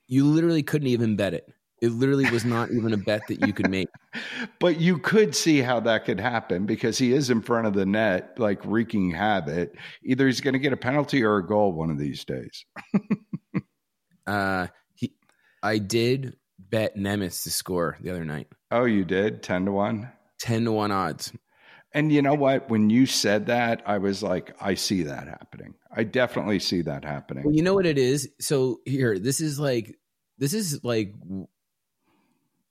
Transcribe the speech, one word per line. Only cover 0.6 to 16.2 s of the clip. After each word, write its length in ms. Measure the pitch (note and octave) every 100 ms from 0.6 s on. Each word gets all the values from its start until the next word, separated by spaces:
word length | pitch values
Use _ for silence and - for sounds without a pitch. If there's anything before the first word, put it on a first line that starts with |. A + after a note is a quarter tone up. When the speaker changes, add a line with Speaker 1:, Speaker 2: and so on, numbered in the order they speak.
Speaker 1:
couldn't 260 | C#3+ D3+ C3+
even 260 | A#2 A2+ G2+
bet 180 | G2
it. 120 | E2 - _ _ _
It 80 | A#2
literally 400 | A#2 C3+ C#3 C3
was 160 | A#2 A#2+
not 240 | A#2 A#2
even 240 | A#2+ A2
a 20 | G#2+
bet 300 | G2+ G#2+ -
that 180 | G#2+ G#2+
you 60 |
could 160 | G2+ G2
make. 180 | F#2+ F2+
Speaker 2:
<laughs> 60 | - _ - - C3 A2+ _
But 180 | F3 E3
you 200 | E3 F3
could 360 | - G#3+ G3
see 260 | C#3 E3+ D3
how 200 | B2 A#2+
that 240 | A2+ A2
could 160 | - F#2+
happen 440 | A#2+ A#2 - F2+ G#2+
because 320 | A2 A#2 G#2+
he 140 | B2
is 180 | C#3 B2+
in 100 | A2+
front 240 | - A#2 A2+
of 60 |
the 120 | G2+ F#2+
net, 520 | G#2+ A2 F#2 - -
like, 220 | G#2+ G2
wreaking 460 | G2 A2 A#2 G#2+ F#2
havoc. 640 | E2 G#2 G2 D2 E2+ E2+ - - -
Either 220 | - B2+ C3+
he's 140 | A#2+
gonna 160 | C3+ C3
get 140 | C#3+
a 20 | B2
penalty 460 | B2+ D3 C#3 C#3
or 120 | A2 G#2
a 80 | E2+
goal 260 | G#2 G2+
one 180 | D#2+ D#2+
of 80 | D2
these 260 | D2 C2+
days. 400 | - C2 - - - - -
<laughs> 100 | G#3 - - _ - - G3 - _ _ _ _ _ -
Speaker 1:
Uh, 420 | G#2 G2 F#2 F2+ - _
he, 180 | _ A#2+ - _ _ _ _
I 160 | G2+ A2
did 580 | G2 A#2 A#2 C3+